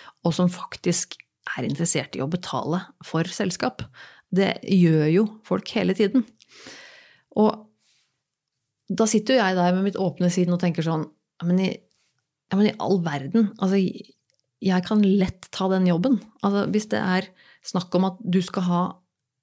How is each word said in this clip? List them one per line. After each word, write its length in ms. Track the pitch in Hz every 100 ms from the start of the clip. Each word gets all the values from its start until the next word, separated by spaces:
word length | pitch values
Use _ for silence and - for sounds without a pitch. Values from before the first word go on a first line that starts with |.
| - - 170
og 60 | -
som 160 | 180
faktisk 640 | 180 - - 180 170 - - - _ - -
er 120 | 127
interessert 500 | 143 170 147 - -
i 60 |
å 60 | 135
betale 500 | 175 - 127 139 180 - - -
for 240 | 160 175
selskap. 540 | - 202 - 247 - - - - - _
Det 280 | 190 196 - -
gjør 400 | 190 170 156 151
jo 120 | 175 214 - -
folk 240 | 190 - 226
hele 180 | 185 190
tiden. 280 | 202 254 220 _ _ - - - - - - _ _ -
Og 260 | 214 214 - _ _ _ _ _ _ _ _ _ _ _ -
da 160 | 185 220
sitter 280 | 214 214 262
jo 40 |
jeg 140 | 190 185
der 180 | 175 180
med 100 | 196
mitt 120 | 190
åpne 300 | 185 180 180
sinn 180 | 180 175
og 80 | 175
tenker 240 | 180 165 160
sånn, 200 | 160 147 _ _ -
«Ja, 80 | 175
men 140 | 185
i, 60 | 190 - _ _ _ _ _ _ -
ja, 80 | 190
men 140 | 208
i 60 | 214
all 180 | 117 190 170
verden, 480 | 143 139 226 208 -
altså, 180 | 190 196 185 - - _ _ _ _ _
jeg 260 | 190 185 180
kan 180 | 214 202
lett 420 | 202 185 - - -
ta 140 | 190
den 160 | 185 180
jobben.» 320 | 170 233 220 - _
Altså, 220 | 202 202 -
hvis 160 | 208 214
det 80 | 214
er 300 | 196 185 190 _ _ _ -
snakk 280 | 180 180 180
om 140 | 190
at 100 | 180
du 220 | - 185
skal 220 | 180 - 180
ha, 140 | 175 180 - _ _ _ _